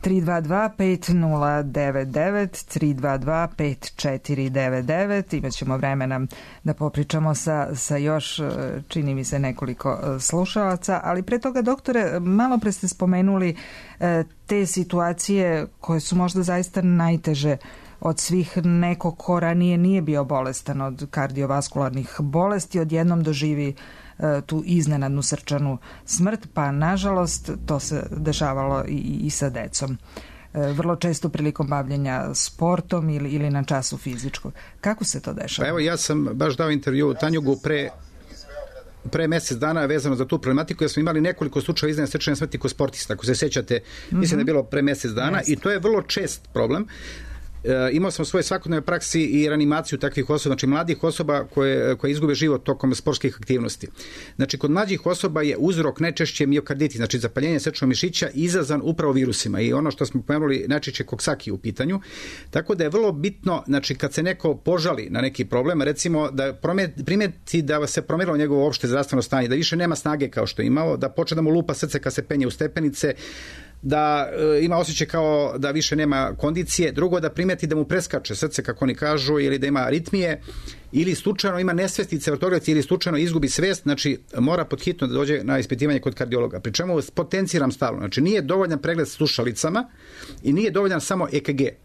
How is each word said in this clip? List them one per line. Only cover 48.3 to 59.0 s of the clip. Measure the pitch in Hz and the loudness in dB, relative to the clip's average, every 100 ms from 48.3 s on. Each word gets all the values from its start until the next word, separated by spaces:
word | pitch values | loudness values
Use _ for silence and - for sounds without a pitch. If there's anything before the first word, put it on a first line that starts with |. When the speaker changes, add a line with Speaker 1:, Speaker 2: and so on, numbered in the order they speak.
| 185 | 0
Speaker 2:
svakodnevnoj | 165 190 156 160 | 0 -2 -2 -2
praksi | 143 175 - 165 | 0 -4 0 0
i | 156 143 151 | 2 2 2
reanimaciju | 151 147 151 160 139 | 4 2 2 -2 -4
takvih | 143 139 117 | -2 -2 0
osoba, | 147 - | 0 0
znači | 131 131 | 0 2
mladih | 143 170 160 | 2 0 0
osoba | 165 156 165 143 | 0 0 2 2
koje, | - - 135 135 123 131 | 0 2 4 4 2 2
koje | 139 | 0
izgube | 147 156 | 2 2
život | 139 156 131 | 4 4 2
tokom | - 135 135 | 2 2 2
sportskih | 123 - 135 135 - | 2 0 0 0 -2
aktivnosti. | - 127 117 - - - - - - - | 0 0 0 -6 -12 -14 -16 -16 -16 -2
Znači, | 135 143 | -2 0
kod | 147 | 2
mlađih | 165 208 185 - | 2 2 0 0
osoba | 175 - 156 | 0 0 0
je | 151 135 | 0 2
uzrok | 151 170 151 - | 2 2 0 0
najčešće | 165 165 160 - 139 | -2 0 -2 2 2
miokarditis, | 143 139 139 147 113 | 2 2 0 0 0
znači | 113 123 | -2 0
zapaljenje | 117 - 147 156 | -2 -2 0 0
srčanog | 127 - 131 | 0 0 0
mišića | 123 185 175 - | 2 0 -2 -4
izazvan | 131 170 180 135 147 | 0 0 2 2 0
upravo | 147 165 | 0 0